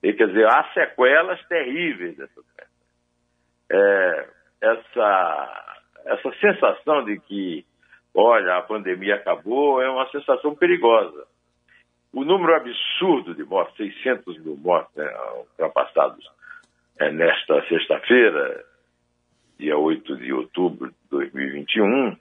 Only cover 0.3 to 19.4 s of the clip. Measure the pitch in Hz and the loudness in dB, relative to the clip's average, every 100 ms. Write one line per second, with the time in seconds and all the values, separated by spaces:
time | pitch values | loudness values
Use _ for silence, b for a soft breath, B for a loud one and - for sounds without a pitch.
0.3 | 98 110 131 - - 156 - 127 147 180 | 4 4 4 2 -2 -4 2 4 4 2
1.3 | 180 - 170 135 143 170 107 87 80 69 | -4 -4 -4 -4 -4 -6 -6 -10 -10 -18
2.3 | _ _ - - _ _ _ _ _ _ | _ _ -20 -20 _ _ _ _ _ _
3.3 | _ _ _ _ 98 101 98 92 78 67 | _ _ _ _ 2 4 4 2 -2 -8
4.3 | _ _ _ 110 113 - 123 107 95 87 | _ _ _ 0 0 -4 -2 2 2 0
5.3 | 78 64 50 - - _ _ - 101 135 | -4 -8 -14 -18 -20 _ _ -6 -6 -6
6.3 | - 208 196 113 - - 151 113 101 _ | 0 0 2 0 0 0 -2 0 -8 _
7.3 | 101 95 80 - _ b b _ - 110 | -8 -8 -8 -14 _ b b _ 2 6
8.3 | 113 95 92 - 107 98 92 98 101 - | 6 2 -2 -2 -8 -6 -6 -2 -4 -2
9.3 | 87 98 127 143 131 131 131 131 147 139 | -4 -2 0 2 2 0 -2 -4 -6 -2
10.3 | 127 151 147 175 175 123 113 95 76 69 | -2 -2 0 0 4 4 4 2 -8 -20
11.3 | _ _ _ _ b _ _ _ - 139 | _ _ _ _ b _ _ _ -8 0
12.3 | 190 170 160 120 117 - - 190 143 85 | 2 4 2 2 -8 -6 -2 0 0 0
13.3 | 80 73 95 87 - 104 - 131 127 - | -12 -4 -2 -2 -6 -12 -6 -4 -4 -6
14.3 | 80 80 71 80 85 69 - 76 53 58 | -14 -12 -8 0 0 0 -10 -10 -8 -12
15.3 | 58 57 _ 80 - 67 - 69 - - | -12 -16 _ -4 -2 -2 0 0 -2 -20
16.3 | _ B B B B _ _ 76 76 82 | _ B B B B _ _ -4 2 0
17.3 | - - 73 - 82 - 73 - 123 113 | 0 0 0 0 -4 -2 -4 2 4 4
18.3 | 78 67 - - _ _ _ _ _ _ | 2 -4 -6 -16 _ _ _ _ _ _
19.3 | _ | _